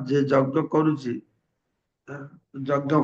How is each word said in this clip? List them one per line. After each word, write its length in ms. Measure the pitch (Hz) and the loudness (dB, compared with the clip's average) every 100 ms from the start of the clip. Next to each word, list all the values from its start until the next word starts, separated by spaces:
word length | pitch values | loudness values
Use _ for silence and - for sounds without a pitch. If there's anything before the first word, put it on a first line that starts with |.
ଯେ 180 | 127 143 | 0 0
ଯଜ୍ଞ 380 | 131 135 131 156 156 | 2 2 2 -2 0
କରୁଛି, 480 | 156 156 143 127 110 - _ _ _ _ _ _ _ - 139 139 - _ 139 | 0 2 0 -4 -8 -10 _ _ _ _ _ _ _ -18 -16 -16 -20 _ -10
ଯଜ୍ଞ 380 | 135 139 139 156 | -2 -2 2 2